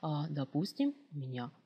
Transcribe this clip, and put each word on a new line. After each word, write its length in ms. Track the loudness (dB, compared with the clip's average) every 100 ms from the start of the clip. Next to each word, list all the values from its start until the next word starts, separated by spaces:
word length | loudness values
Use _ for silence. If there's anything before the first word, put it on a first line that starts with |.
А, 280 | 0 0 0
допустим, 640 | -2 0 0 0 2 2 2 -8
у 60 | -8
меня 340 | -4 -4 -6 -10